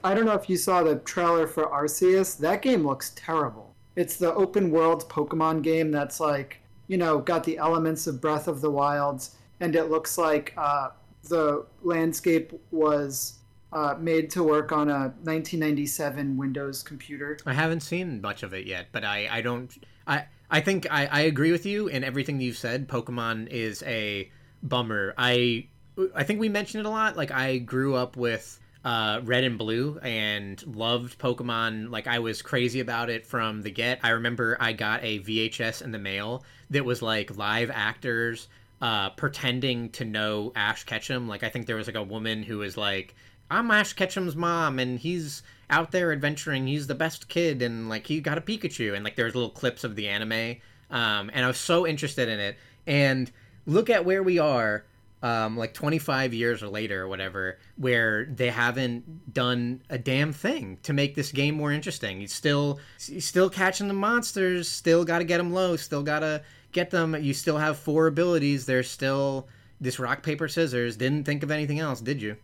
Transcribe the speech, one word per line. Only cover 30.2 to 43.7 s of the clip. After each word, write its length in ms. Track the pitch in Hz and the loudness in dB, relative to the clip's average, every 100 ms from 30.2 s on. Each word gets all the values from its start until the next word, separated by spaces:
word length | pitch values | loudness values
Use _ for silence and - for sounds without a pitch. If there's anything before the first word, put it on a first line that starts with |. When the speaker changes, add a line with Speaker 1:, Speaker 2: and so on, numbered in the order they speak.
| 107 104 101 98 - | -2 -2 -6 -12 -12
Speaker 2:
loved 500 | 110 113 120 120 - | -4 0 0 -2 -4
Pokemon. 720 | 127 123 120 117 113 110 113 | -2 -2 -2 -2 -2 -2 -6
Like, 160 | 113 113 | -6 -2
I 140 | 120 | -2
was 240 | 113 110 | -2 -6
crazy 380 | - 135 123 123 | -2 0 2 0
about 280 | 120 117 117 | -4 -4 -2
it 160 | 113 - | -4 -4
from 380 | 127 110 107 | -2 -2 -4
the 80 | 104 | -6
get. 280 | 101 117 127 | -4 -2 0
I 60 | 117 | 2
remember 480 | 113 117 120 113 117 | 2 0 0 0 0
I 140 | 117 | 0
got 300 | 107 107 113 | 0 -2 -2
a 140 | 113 107 | -2 -6
V 220 | 95 110 | -2 0
H 200 | 110 - | 0 -2
S 220 | 113 113 | -4 -4
in 100 | - | -8
the 60 | 110 | -8
mail 480 | 98 98 107 127 - - - | -6 -6 -6 -8 -12 -20 -4
that 160 | 143 127 | -2 0
was, 160 | 123 | 0
like, 340 | 113 110 101 104 | 0 0 -2 -4
live 360 | 104 110 117 | 0 0 0
actors, 760 | - 107 113 131 117 117 113 - - - - | 0 -2 -2 -4 -2 -2 -4 -12 -20 -20 -6
uh, 280 | 120 110 98 | -2 0 -2
pretending 800 | - 139 143 131 123 131 120 117 | -2 -4 -2 -2 0 0 -2 -4
to 160 | - 113 | -8 -6
know 480 | 107 107 107 107 113 | -2 0 -2 -2 0
Ash 280 | 104 113 | 0 -2
Ketchum. 440 | - 110 - 131 117 | -4 -6 -4 -4 -4
Like, 160 | 101 | -6
I 60 | 113 | -6
think 160 | 123 113 | -6 -4
there 100 | 110 | -6
was, 120 | 110 | -4
like, 80 | 110 | -6
a 80 | |
woman 400 | 98 110 110 110 | -6 -6 -4 -4
who 160 | 104 107 | -6 -6
was 180 | 104 92 | -6 -2
like, 380 | 104 98 - - - - - | -2 -2 -4 -14 -20 -18 -4
"I'm 220 | 175 233 | 0 4